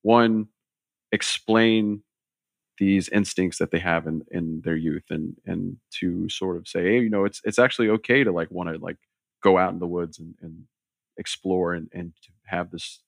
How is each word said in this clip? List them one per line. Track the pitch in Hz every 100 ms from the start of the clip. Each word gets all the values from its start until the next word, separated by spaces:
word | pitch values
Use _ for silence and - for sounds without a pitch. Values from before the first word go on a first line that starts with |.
one, | 107 117 113 110 107 _ _ _ _ _ _
explain | 107 - - - 110 113 110 104 104 _ _ _ _ _ _ _ _
these | 98 98 87
instincts | 104 98 - 92 -
that | 85
they | 85
have | 90 82 82
in, | 80 -
in | 87 82 80
their | 85 82
youth | 80 76 _
and, | 80 78 - 95
and | 87 92 - _
to | - 92 87 87
sort | - 95 87
of | -
say, | 95
"Hey, | 90 120
you | 113
know, | 104 101
it's, | -
it's | 110 110
actually | 131 - 110
okay | 110 - 135
to, | 120
like, | 87 80
wanna, | 90 85 80
like, | 87 78 _ _ _ _
go | 98 92
out | 90
in | 92
the | 87
woods | 87 82 -
and, | 82 -
and | 82 82 - _ _ _ _ -
explore | - - 95 92 87
and, | 87 80
and | 87 87 _
to | _ _ -
have | 90 87
this | 85 - -